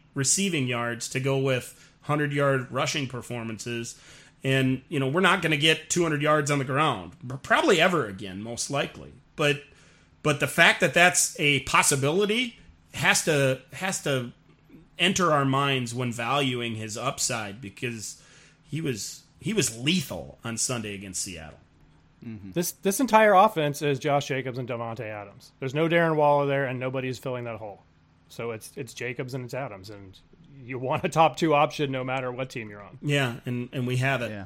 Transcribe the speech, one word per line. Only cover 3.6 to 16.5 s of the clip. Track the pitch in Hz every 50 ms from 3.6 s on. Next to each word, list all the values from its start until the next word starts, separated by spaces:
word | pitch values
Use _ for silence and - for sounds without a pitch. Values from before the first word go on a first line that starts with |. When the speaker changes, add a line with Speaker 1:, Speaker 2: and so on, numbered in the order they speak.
| - 120 117 117 117 - - - - - - - - - _ _ -
Speaker 1:
And, | 135 135 135 131 131 131 127 - -
you | 175 139
know, | 135 131
we're | 139 180
not | 196 175 180 190
gonna | 165 160 156 143
get | 147 160 160 - - -
two | - 175 170
hundred | 165 151 143
yards | 147 151 151 151 147 139
on | 147 143
the | 131
ground, | 127 131 139 156 151 123 98 87 82 - - - 127 165 - -
probably | - 233 285 330 311 202 160
ever | 165 190 180 156 123
again, | 104 95 95 - 95 92 98 107
most | 113 120 113 - -
likely. | 143 143 165 - - - 71 71 71 - _ _ _
But, | - 151 143 143 143 - - - - - - - _ _ _ _ _
but | - 147 147 131
the | - -
fact | - - 170 196 220 -
that | 190 151 -
that's | 175 175 180 175 - - - - -
a | 156 143 143 135
possibility | - - - 175 175 - 151 135 135 143 160 190 208 196 214 240 254 233 - - - - - _ _ _ -
has | - 143 185 202 - -
to, | 180 156 143 139 131 131 131 - -
has | - - 185 190 190 - -
to | 156 139 131 123 120 - _ _ _ - _ _ _ - - - _ _ -
enter | 170 180 190 - 180 170
our | 156 147 143
minds | 135 131 135 143 139 135 131 123 113 117
when | 123 127 120
valuing | 113 113 117 117 135 143 143 131